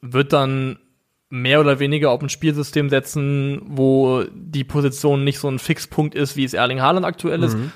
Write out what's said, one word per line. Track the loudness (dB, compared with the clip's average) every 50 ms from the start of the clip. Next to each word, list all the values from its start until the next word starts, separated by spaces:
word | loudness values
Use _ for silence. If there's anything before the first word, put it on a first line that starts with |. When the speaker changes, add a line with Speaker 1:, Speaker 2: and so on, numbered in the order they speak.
| -14
Speaker 1:
wird | -2 0 0 2 4 2
dann | 2 2 2 0 -2 -4 -4 -6 -10 _ _ _ _ _ _ _ _ _ _
mehr | -8 -4 0 4 4 6
oder | 6 4 4 2
weniger | 2 0 2 2 2 2
auf | 2 0 -2
ein | -6
Spielsystem | -6 -2 -2 0 0 0 -4 -2 0 0 0 2
setzen, | 2 0 0 -2 -4 -4 -2 0 0 -2 -2 -2 -4 -6 -10
wo | -8 -2 2 4 4 6 6 4 4 2 0 -2 -4 -8
die | -12 -14 -8 -6 -6 -6
Position | -2 -2 0 0 0 0 0 2 2 2 2 2
nicht | 0 -2 -2
so | -4 -4
ein | -4 -4
Fixpunkt | -2 -4 -4 -4 -4 -4 -2 -2 -2 -2 -2
ist, | -4 -4 -4 -2
wie | -2 -2
es | -2 0
Erling | 0 -2 0 0 0
Haaland | 0 2 2 2 0
aktuell | -2 -4 -4 -4 -4 -2 0 0
ist, | 0 0
Speaker 2:
Mhm. | -2 -4 -6 -10